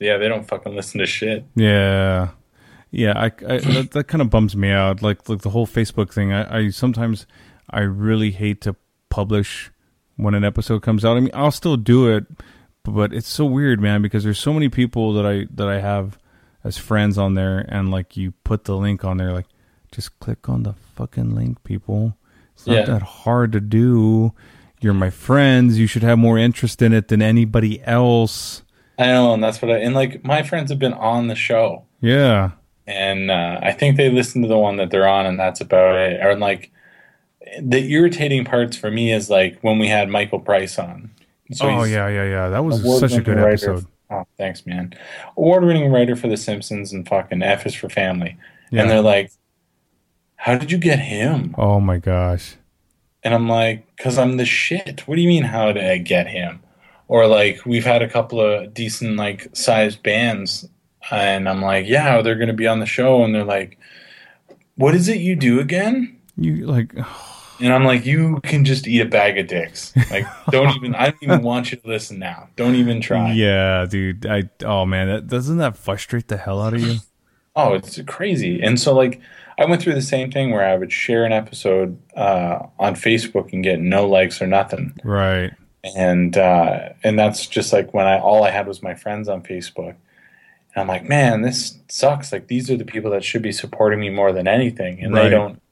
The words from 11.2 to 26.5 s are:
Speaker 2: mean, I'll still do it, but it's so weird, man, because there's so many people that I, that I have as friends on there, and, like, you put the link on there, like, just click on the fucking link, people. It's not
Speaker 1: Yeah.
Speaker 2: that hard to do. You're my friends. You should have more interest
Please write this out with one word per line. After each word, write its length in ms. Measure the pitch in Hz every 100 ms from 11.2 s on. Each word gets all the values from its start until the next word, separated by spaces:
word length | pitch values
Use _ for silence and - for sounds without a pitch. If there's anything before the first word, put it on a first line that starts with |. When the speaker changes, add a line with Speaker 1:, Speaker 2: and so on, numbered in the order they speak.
Speaker 2:
mean, 100 | 131
I'll 160 | - 147
still 260 | - 170 135
do 320 | 107 123 123
it, 180 | 107 - - - _ _ _
but 280 | - 104 104
it's 160 | - -
so 160 | -
weird, 360 | 147 131 143 113
man, 220 | 104 104
because 220 | 104 107
there's 140 | 107 104
so 140 | 147
many 160 | 156 143
people 440 | 127 123 117 110
that 120 | 104 104
I, 200 | 101 -
that 140 | - 101
I 120 | 98
have 380 | 101 101 98 - _ _ _ _
as 140 | 107 -
friends 400 | - 110 104 101
on 160 | 98
there, 240 | 95 95 95 -
and, 220 | 101 95
like, 260 | 95 92 -
you 160 | 92 -
put 200 | - 107
the 120 | - 98
link 280 | 101 98
on 120 | 92 92
there, 160 | 92
like, 140 | 90 92 _ _ _ _
just 280 | - - _
click 280 | - 113 -
on 140 | 123
the 120 | 110 101 _
fucking 400 | - 120 - 120
link, 280 | - - 120
people. 520 | - 98 - 104 113 - _ _ _
It's 120 | _ -
not 80 | 117
Speaker 1:
Yeah. 80 |
Speaker 2:
that 180 | 107 110
hard 500 | 92 - 110 120 117
to 80 | 110
do. 720 | 104 110 123 117 110 110 113 - - - _ -
You're 140 | 107
my 160 | 98 92
friends. 680 | - - 139 139 127 123 110
You 80 | 110
should 160 | 117
have 160 | 117 117
more 200 | 117 113
interest 420 | 120